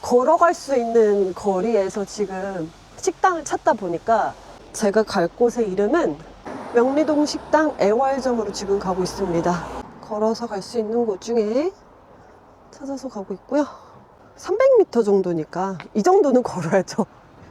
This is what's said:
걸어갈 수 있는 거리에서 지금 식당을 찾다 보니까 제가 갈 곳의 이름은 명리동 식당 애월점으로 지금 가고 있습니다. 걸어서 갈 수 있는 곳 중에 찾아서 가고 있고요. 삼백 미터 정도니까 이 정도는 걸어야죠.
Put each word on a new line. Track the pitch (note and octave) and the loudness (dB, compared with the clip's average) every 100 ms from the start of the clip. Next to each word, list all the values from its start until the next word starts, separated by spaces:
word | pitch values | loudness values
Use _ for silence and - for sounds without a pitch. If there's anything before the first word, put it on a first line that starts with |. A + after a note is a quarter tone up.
걸어갈 | - B3 B3+ E4+ E4+ | 2 2 4 4 4
수 | F4 - C4+ | 2 -2 -2
있는 | A#3 A#3 G#3+ G3+ F#3+ | 2 4 4 4 0
거리에서 | F3+ G#3 F#3 A3 G#3+ F#3+ G#3 G3 | -2 -2 -2 0 0 0 -4 -8
지금 | - G3 F#3+ G3 F#3 D#3+ - - - | -6 -6 -4 -6 -6 -10 -12 -20 -6
식당을 | - - F#4+ E4+ | -6 0 0 0
찾다 | D4+ E4+ - | -6 -2 0
보니까 | C4 F#3 E3 - A3 C#3 - - - - | 0 -2 -6 0 0 0 -6 -20 -20 -16
제가 | - G#3 G3+ | -4 0 2
갈 | G#3 G3+ B3 | 0 0 -2
곳의 | - A#3+ A#3+ G#3+ | 2 0 2 -2
이름은 | F#3 G#3 E4+ B3+ D3 - - - - - | 0 0 2 0 -4 -14 -18 -16 -14 -2
명리동 | A#3+ B3 C#4 D#4 D4 D4 | 2 2 2 0 0 0
식당 | D#4 - D#4 D#4 - | -4 0 0 0 0
애월점으로 | G3+ A3+ C4+ C4+ B3+ A#3+ G3+ | 0 2 0 0 -2 -2 -4
지금 | F#3+ G3+ G3+ | -8 -4 -2
가고 | F#3+ F#3 | -2 -4
있습니다. | F3+ - F#3+ E3+ E3+ F3 - - - - | -4 -4 -2 -2 -2 -4 -6 -12 -14 -18
걸어서 | - G#3+ A3 A3 A#3 | -10 -2 -2 -2 -6
갈 | G3+ | -10
수 | F3+ A#3+ | -6 -6
있는 | G#3+ A#3 A#3 | -2 -2 -2
곳 | F#3 | -4
중에 | - A#3 G#3 B3 E4+ - - - - - - - - - - | -2 -2 0 -2 -2 -6 -20 -20 -20 -20 -20 -20 -20 -20 -20
찾아서 | - C4+ C4+ C4+ | -16 -12 -10 -10
가고 | G#3+ F#3+ | -12 -12
있고요. | F#3+ - C#4+ C#4+ - - - - _ - - | -12 -4 -2 -2 -8 -20 -20 -20 _ -20 -16
삼백 | - G#4 C5+ B4 | -6 4 6 6
미터 | F4 A#3 | 6 2
정도니까 | G#3 G3+ F#3 E3+ D3+ E3+ F#3+ F3+ - A3 | 2 2 2 -4 -6 -6 -6 -6 -4 0
이 | |
정도는 | G3+ G4 D4 B3 | 4 6 6 4
걸어야죠. | A#3+ - D#3+ F#3+ - - F#3+ - - - - | 2 -6 0 0 0 -4 -6 -8 -20 -20 -16